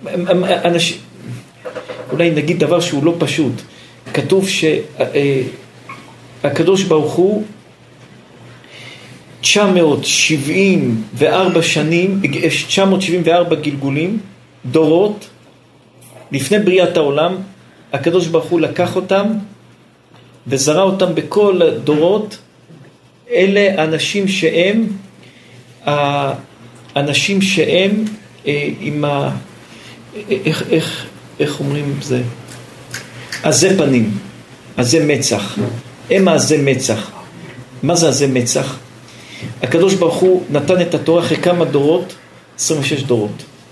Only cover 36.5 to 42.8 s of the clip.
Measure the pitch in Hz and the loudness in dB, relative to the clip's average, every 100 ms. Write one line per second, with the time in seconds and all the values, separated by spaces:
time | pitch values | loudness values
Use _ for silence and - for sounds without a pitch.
36.5 | 151 139 123 - 104 - - - - - | 2 2 0 -2 -4 -6 -14 -20 -20 -20
37.5 | - - - 135 175 165 123 139 127 120 | -18 -20 -6 -2 2 2 2 0 0 0
38.5 | - 139 - - - - - - - - | -2 -4 -8 -18 -20 -20 -20 -20 -16 -14
39.5 | - - 170 190 190 170 170 185 180 - | -8 0 2 4 4 2 2 2 2 2
40.5 | 156 147 180 175 156 - 170 170 156 180 | -2 2 2 2 -2 2 0 2 0 0
41.5 | 175 156 139 143 175 185 - - - - | 2 2 2 2 2 -2 -12 -20 -20 -20
42.5 | - - 156 | -8 -4 -2